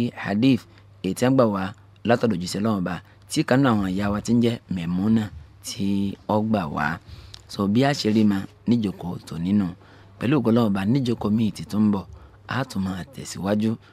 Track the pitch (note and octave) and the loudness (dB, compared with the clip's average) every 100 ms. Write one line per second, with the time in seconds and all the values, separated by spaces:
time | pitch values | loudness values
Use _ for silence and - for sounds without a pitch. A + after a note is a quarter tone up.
0 | A#2+ - - G2+ C3+ B2 - - - - | 0 -4 -4 2 4 2 0 -20 -20 -8
1 | F#2 F#2+ B2 C3+ A#2 G2 F#2 - - - | -6 0 2 4 4 2 -4 -8 -20 -6
2 | G#2 A#2 A#2 F2+ F2+ G2 A2 G#2 F2 E2+ | 2 2 2 -2 -4 -4 -2 -2 -2 -6
3 | - - - D3 - B2+ C#3 G#2+ F#2 F#2 | -12 -20 -8 -4 2 4 4 2 0 -2
4 | G2+ G#2 A2 A#2+ A#2 A#2 - F#2 E2+ F2+ | -2 -2 0 2 2 0 -6 -6 -2 0
5 | G#2 A2+ G#2 - - - - - G2 G2+ | 2 2 0 -8 -18 -18 -12 -6 -2 0
6 | G2 - - G#2+ A2 G#2+ D#2 D2 D2 F2 | -2 -4 0 0 2 0 -2 -4 -4 -4
7 | - - - - - - G2+ A2 C#3 C#3+ | -12 -20 -20 -20 -12 -2 0 2 2 2
8 | G#2+ G#2+ G#2+ G2 G2 - - A#2+ G#2 - | 2 4 4 2 -6 -8 -2 0 0 -4
9 | E2+ - - D#2 F2+ G#2 F2+ E2+ - - | -10 -10 -10 -6 0 2 0 -4 -18 -20
10 | - - A2+ D3 A2+ A2+ A2+ G2 G2 C#3 | -20 -6 0 2 4 4 4 0 0 0
11 | B2 A2+ G#2+ G#2+ A2 - E2 G#2 G#2+ G2+ | 0 -2 0 0 0 -4 -4 0 2 2
12 | - - - - - A#2 C3+ - F#2+ F2+ | -4 -16 -20 -18 -8 -6 -4 -4 -4 -6
13 | E2 - C#2+ - F#2 G#2+ A2 A2+ - | -10 -14 -14 -6 -2 0 0 -2 -8